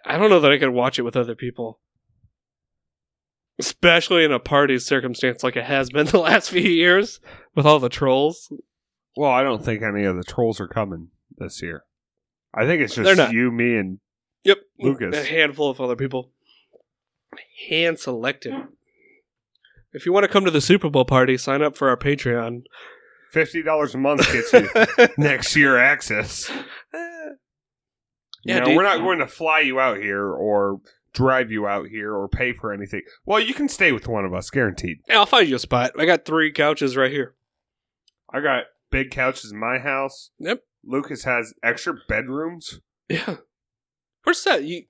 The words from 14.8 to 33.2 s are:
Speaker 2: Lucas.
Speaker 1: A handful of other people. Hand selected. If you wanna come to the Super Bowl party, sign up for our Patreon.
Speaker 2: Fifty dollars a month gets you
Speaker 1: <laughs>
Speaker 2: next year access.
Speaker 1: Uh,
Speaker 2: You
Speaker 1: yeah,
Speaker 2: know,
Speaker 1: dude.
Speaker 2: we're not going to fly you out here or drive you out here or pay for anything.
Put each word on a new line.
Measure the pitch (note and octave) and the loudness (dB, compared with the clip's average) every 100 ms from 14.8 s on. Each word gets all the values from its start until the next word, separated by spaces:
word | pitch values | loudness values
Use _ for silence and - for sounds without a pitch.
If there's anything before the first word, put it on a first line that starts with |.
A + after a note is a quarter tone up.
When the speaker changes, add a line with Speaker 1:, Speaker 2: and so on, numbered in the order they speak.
Speaker 2:
Lucas. | C3+ C3+ - D3 | -2 -2 -4 -4
Speaker 1:
A | |
handful | C#3+ D#3+ D3+ C#3 D3 | -2 0 0 0 -4
of | C3 | -2
other | B2+ A#2+ | -4 -4
people. | C3+ C3 B2+ _ _ _ _ _ _ _ _ _ _ - - - - | -6 -8 -12 _ _ _ _ _ _ _ _ _ _ -20 -20 -18 -6
Hand | D#3+ E3+ D#3+ | -2 0 -2
selected. | - A#2+ B2+ C#3+ - C4+ - _ _ _ _ _ _ _ _ _ _ _ _ | -6 -6 -6 -6 -10 -12 -14 _ _ _ _ _ _ _ _ _ _ _ _
If | D3 F3 | -8 0
you | |
wanna | F#3+ G3 | 2 2
come | G3+ | 2
to | F#3 | 2
the | D#3 | 2
Super | - F#3+ D#3+ | 4 2 2
Bowl | C#3+ | 0
party, | B2 C3 B2+ B2+ | 4 4 4 2
sign | - C#3 | -2 0
up | D3+ - | -2 0
for | C3+ | 0
our | A#2+ | 0
Patreon. | C#3 C#3+ B2+ A#2+ A2+ A#2+ - - - - _ _ _ | 0 -2 -2 -2 -4 -8 -14 -20 -20 -20 _ _ _
Speaker 2:
Fifty | E3 D#3 E3 | -2 -2 -2
dollars | D#3 D#3 D3 | -2 0 -2
a | B2+ | -2
month | C#3 C#3+ - | 0 2 2
gets | B2 - | 0 6
you | B3 - A3+ A3 - A#3+ | 6 6 4 4 6 4
Speaker 1:
<laughs> | - | 4
Speaker 2:
next | D3 C3 - D3+ | 0 0 0 4
year | C#3+ B2+ | 6 6
access. | C3 C#3+ - G#2 G#2+ - - | 4 2 -2 -4 -6 -8 -10
Speaker 1:
Uh, | C#4 - - - | -12 -14 -20 -16
Speaker 2:
You | E4 E4+ E4+ D#4 C4+ _ _ _ _ _ _ _ _ _ - | -14 -14 -14 -18 -18 _ _ _ _ _ _ _ _ _ -14
Speaker 1:
yeah, | - F#3 | -4 0
Speaker 2:
know, | C3 | 2
Speaker 1:
dude. | D#3+ | 4
Speaker 2:
we're | |
not | G3 E3+ | 4 0
going | F3+ F3 | 0 -2
to | B2+ | -4
fly | - D#3+ D#3 | -6 -2 0
you | C#3+ C3 | 0 0
out | C3 G2+ | 0 0
here | G#2 G2+ G2+ | -4 -4 -4
or | C#2+ G#2 G#2 G2+ G2 _ _ _ | -4 -2 0 0 -4 _ _ _
drive | - C3 C3 A#2 | -2 2 2 0
you | A2 G2+ | -4 -4
out | G2+ D#2 | -4 -6
here | A2 G#2 | -10 -8
or | G#2 G2 | -6 -6
pay | - B2+ | -4 -4
for | A#2+ A2 | -6 -8
anything. | G2+ G2+ G#2 - - | -10 -10 -12 -12 -14